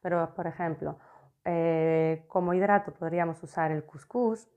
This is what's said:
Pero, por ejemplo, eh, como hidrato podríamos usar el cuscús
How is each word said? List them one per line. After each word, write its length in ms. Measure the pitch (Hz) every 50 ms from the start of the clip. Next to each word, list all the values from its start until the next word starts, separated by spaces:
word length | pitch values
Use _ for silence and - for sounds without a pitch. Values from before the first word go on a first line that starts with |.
Pero, 320 | - 180 175 170 165 165 -
por 120 | - 175
ejemplo, 520 | 170 - - 175 165 156 - 156 151 147 - - - - - - _ _ _ _
eh, 800 | 180 170 170 165 170 165 160 160 160 160 160 160 160 160 160 160 _
como 240 | - 190 180 175
hidrato 400 | 180 185 196 202 202 196 202 -
podríamos 500 | - - 170 165 170 175 170 170 160 165
usar 280 | - - - 170 160 160
el 120 | 156 151 147
cuscús 680 | - - 147 - _ - 247 247 226 226 220 - _ _